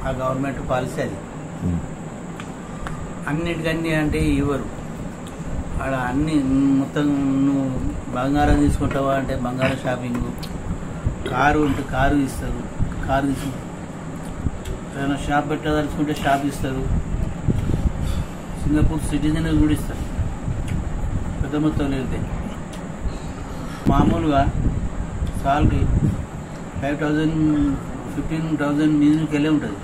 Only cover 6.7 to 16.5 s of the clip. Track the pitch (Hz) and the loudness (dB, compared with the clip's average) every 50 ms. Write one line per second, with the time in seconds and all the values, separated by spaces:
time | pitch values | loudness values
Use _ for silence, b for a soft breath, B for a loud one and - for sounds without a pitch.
6.7 | 135 135 139 131 - 156 147 147 143 139 139 135 135 135 135 139 139 139 135 135 | 4 4 2 2 0 0 2 2 2 2 2 2 2 4 4 4 4 2 2 0
7.7 | 131 127 127 - - - - - 120 123 127 139 143 147 147 151 147 143 147 147 | -2 0 -2 -2 -2 -2 -6 -4 -4 -2 0 2 4 4 6 6 6 6 6 6
8.7 | - - 151 135 131 139 139 135 135 135 135 127 135 127 123 - 127 127 131 135 | 4 4 2 0 0 2 2 2 2 2 0 0 -2 -2 -2 -2 -2 0 0 0
9.7 | 135 - - 131 123 120 123 123 120 120 120 120 120 - - - - - - - | 0 0 -2 -2 -2 -2 -2 -2 -2 -2 -2 -2 -4 -6 -6 -6 -6 -6 -4 -4
10.7 | - - - - - - - - - - - - - 127 135 147 151 151 151 143 | -4 -4 -4 -8 -8 -2 -2 -2 -2 -2 -4 -4 0 2 4 4 6 4 4 2
11.7 | 135 135 135 - - 127 135 143 147 147 139 131 - - 131 123 120 120 120 - | 2 0 -2 -2 0 2 4 4 4 4 2 2 -2 -4 -4 -4 -4 -4 -6 -6
12.7 | - - - - - - - - 131 139 139 139 135 123 - 135 131 - - - | -2 -2 -2 -2 -2 -4 -2 0 0 2 2 0 -2 -2 -4 -6 -6 -6 -8 -10
13.7 | - - - - - - - - - - - - - - - - - - - - | -10 -10 -10 -10 -10 -10 -10 -10 -10 -10 -8 -8 -8 -4 -4 -4 -4 -4 -8 -8
14.7 | - - - - - 139 139 139 143 135 - - 143 147 147 143 156 147 - 156 | -8 -8 -8 -10 -6 -4 -2 -2 -2 -2 -2 0 0 0 2 0 -2 -2 -2 0
15.7 | 151 151 151 143 - - 151 147 151 147 - 151 139 139 139 143 | 0 0 0 -2 -2 -2 -2 -2 -2 -2 2 2 2 2 2 -2